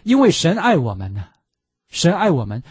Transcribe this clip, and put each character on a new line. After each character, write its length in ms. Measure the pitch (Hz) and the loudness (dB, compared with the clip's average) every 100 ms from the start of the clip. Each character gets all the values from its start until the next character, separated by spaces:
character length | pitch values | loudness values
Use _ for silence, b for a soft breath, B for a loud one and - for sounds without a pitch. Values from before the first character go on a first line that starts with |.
因 160 | 214 269 | 0 4
为 140 | 240 | 4
神 240 | - 165 214 | 4 0 0
爱 180 | 233 180 | 0 0
我 180 | 117 | 0
们 200 | 95 98 | -6 -8
呢， 140 | 101 90 _ _ _ _ _ _ | -10 -12 _ _ _ _ _ _
神 240 | - - | -2 0
爱 200 | 196 208 | 2 0
我 120 | 139 | 0
们， 200 | 101 110 B | -4 -8 B